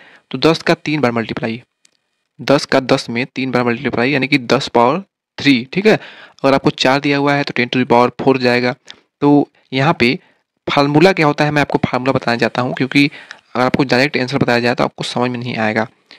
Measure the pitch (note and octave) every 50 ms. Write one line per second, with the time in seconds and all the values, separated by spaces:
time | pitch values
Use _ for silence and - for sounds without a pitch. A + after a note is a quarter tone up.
0 | - - - - _ - - C3 C3 D#3 E3 - - E3+ E3+ - - D3+ D3+ D3+
1 | B2+ A#2+ A#2 A#2 A2+ A2 A#2+ - - A2+ A2+ B2 - _ _ _ _ _ _ _
2 | _ _ _ _ _ _ _ - B2+ B2+ C3+ D3 - - - C3+ C3 A#2+ C3+ C3+
3 | - - A#2 A#2+ B2+ - - B2 C3 C3 B2 B2 B2 A#2+ A#2 A#2 A#2+ B2 - A#2
4 | A#2 C3+ D3 C3+ C3+ - D3+ C#3 A#2+ A2 A#2+ C3+ - - - A#2+ A#2 B2+ D3+ F#3+
5 | G3 _ _ _ _ _ _ - - C#3+ C3+ A#2 B2 - - F3+ G3+ A3 F#3 -
6 | - - - - - - _ _ - C3+ C3+ C3+ - D3+ - - - B2+ C3+ C#3+
7 | C#3 C#3+ C#3+ C#3+ C#3 C#3+ C#3+ C#3+ C#3 - - - B2 B2 - B2+ B2 - A#2+ A#2+
8 | B2 B2 - - - C#3 C3 C3 B2 B2 A#2+ B2 B2 B2 B2+ - _ - - _
9 | _ _ _ - D3 C#3+ C#3+ C#3+ - - _ _ _ _ C3 C3 C3+ D#3 E3 -
10 | A#2+ A#2+ D3+ F#3 _ _ _ _ _ _ _ _ _ - - C#3+ C#3+ C#3+ D3 D3+
11 | E3+ F#3+ F#3 E3+ D#3 D3 D3 - D3+ D3 D3 D3 C#3 - - C#3 - - - B2
12 | B2+ C3+ B2+ B2+ - A#2+ A#2 A#2 A#2 A2 - B2 B2 C3 - - C3 B2+ - C#3+
13 | C#3+ C3+ - - - - - - _ _ - A#2 B2+ B2+ - - C#3+ B2 B2+ B2
14 | C3+ D3 - B2 B2+ B2 C#3 C#3 - A#2+ A#2+ A#2+ A#2+ A#2+ B2+ - C#3 C3 - -
15 | - - - B2 B2 B2 B2 A#2+ A#2+ A#2+ A#2 A2+ A2 G#2+ G#2+ A2 A2 - _ _
16 | _ _ -